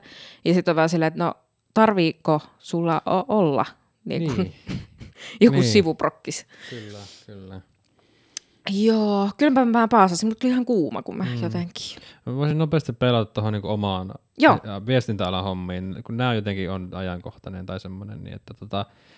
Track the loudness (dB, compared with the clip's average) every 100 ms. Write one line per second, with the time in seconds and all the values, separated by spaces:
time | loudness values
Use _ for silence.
0 | 2 -20 -20 -6 0 2 2 2 2 2
1 | 0 0 -4 -4 _ _ _ 4 4 6
2 | 2 0 0 0 0 _ -6 -2 0 0
3 | 0 -2 0 2 2 2 -2 -6 _ _
4 | -8 -4 -2 -2 -4 -6 -12 -12 -12 -20
5 | -20 -20 -10 4 6 6 4 4 4 0
6 | -2 -4 -10 -10 -12 -20 -16 -14 -14 -16
7 | -18 -20 -20 -20 -16 -18 -18 _ _ _
8 | _ _ _ -20 _ _ -6 0 2 2
9 | 2 0 0 2 2 4 4 4 4 6
10 | 6 4 -2 0 0 0 2 0 0 -4
11 | -8 -6 -4 -4 -4 -4 -6 -10 -14 -16
12 | -20 -16 -8 -2 0 0 0 0 -2 0
13 | 2 2 0 -2 -2 -2 -2 -2 -2 -2
14 | -6 -14 _ 2 4 4 0 -8 0 0
15 | 0 -2 -2 -2 -4 -4 -6 -6 -8 -10
16 | -10 -4 -2 -2 -2 -4 -4 -6 -8 -8
17 | -8 -8 -12 -16 -14 -12 -10 -10 -12 -14
18 | -14 -14 -14 -16 -18 -18 -8 -6 -6 _
19 | _